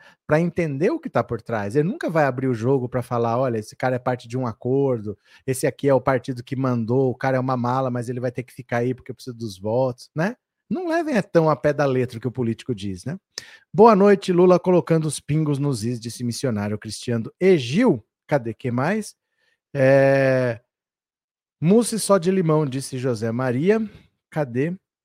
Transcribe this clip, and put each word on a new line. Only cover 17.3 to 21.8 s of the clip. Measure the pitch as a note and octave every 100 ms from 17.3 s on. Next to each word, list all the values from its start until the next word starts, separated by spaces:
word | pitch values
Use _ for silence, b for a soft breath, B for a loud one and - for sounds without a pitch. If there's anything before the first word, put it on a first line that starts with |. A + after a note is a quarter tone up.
| -
Egil. | F#3 F3 A#2+ D#3+ B3+ B2+ - _ -
Cadê? | D3 A2+
Que | G#2 B2+
mais? | A#2+ C#3+ G#3+ G3+ - _ _ _ _ _ C#3
É, | C3+ C#3 C3+ C#3 C3+ C3 B2+ A2 _ _ _ _ _ _ _ _ _ _
"Mousse | D#3 A3